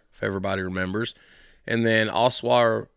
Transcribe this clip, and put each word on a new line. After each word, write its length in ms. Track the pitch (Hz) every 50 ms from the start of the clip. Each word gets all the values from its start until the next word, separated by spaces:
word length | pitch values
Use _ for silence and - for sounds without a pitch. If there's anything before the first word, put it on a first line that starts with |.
| _ _
if 100 | _ -
everybody 380 | - 104 98 98 95 98 98 98
remembers. 540 | 95 92 92 92 92 92 92 107 120 - - _ _ - - - - - - _ _ -
And 180 | - 117 117
then 220 | 113 113 110 110 110
Osweiler 800 | - - 117 127 - - - 117 123 123 117 113 113 110 113 - _